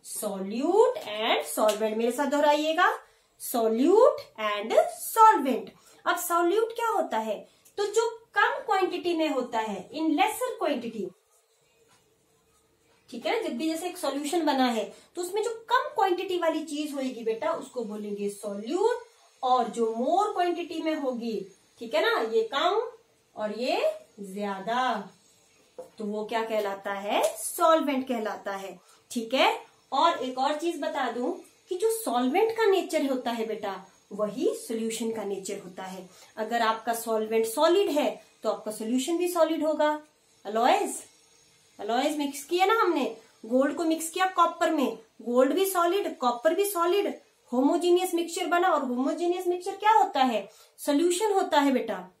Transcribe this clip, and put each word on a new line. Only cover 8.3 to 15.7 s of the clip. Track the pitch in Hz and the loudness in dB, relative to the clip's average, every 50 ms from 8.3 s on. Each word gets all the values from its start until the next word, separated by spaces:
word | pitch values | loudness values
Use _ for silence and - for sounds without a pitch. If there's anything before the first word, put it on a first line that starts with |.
| - | 0
कम | 403 440 494 554 - - | 2 2 2 0 -4 -2
quantity | - 403 381 370 - - - - 349 339 | 0 2 2 2 0 -2 -4 -2 -2 0
में | 320 320 302 | 0 0 0
होता | 269 254 254 - - 226 | 0 -2 -4 -2 -4 -4
है, | 214 214 196 180 - - | -4 -4 -6 -8 -10 -10
in | - 302 320 320 294 | -6 -2 0 0 2
lesser | 311 381 453 440 - 508 508 - - | 2 2 0 0 -4 -4 -6 -4 -4
quantity, | 381 311 277 247 233 226 226 208 185 - - _ _ _ _ _ _ _ _ _ _ _ _ _ _ _ _ _ _ _ _ _ _ _ _ _ _ _ _ _ _ _ _ _ _ _ _ _ _ _ | -2 -2 -2 -2 -6 -8 -8 -8 -8 -8 -10 _ _ _ _ _ _ _ _ _ _ _ _ _ _ _ _ _ _ _ _ _ _ _ _ _ _ _ _ _ _ _ _ _ _ _ _ _ _ _
ठीक | - - - | -16 -6 -2
है | 320 | -2
ना। | 440 453 349 311 | 0 0 -2 -2
जब | 247 | -4
भी | 233 320 320 | -2 -2 -2
जैसे | 320 330 359 359 | -2 -2 -4 -8
एक | 349 - | -6 -4
solution | 320 277 277 285 302 - 349 349 311 | -4 -4 -4 -4 -4 -2 0 2 2
बना | 294 269 262 254 | 2 2 4 2
है | 247 233 220 196 - - - - _ _ | 2 2 0 -4 -4 -10 -20 -20 _ _
तो | 339 | -8
उसमें | 359 359 381 440 | -8 -4 -2 -2
जो | 415 480 453 - - | -2 -2 -4 -6 -2
कम | - | 0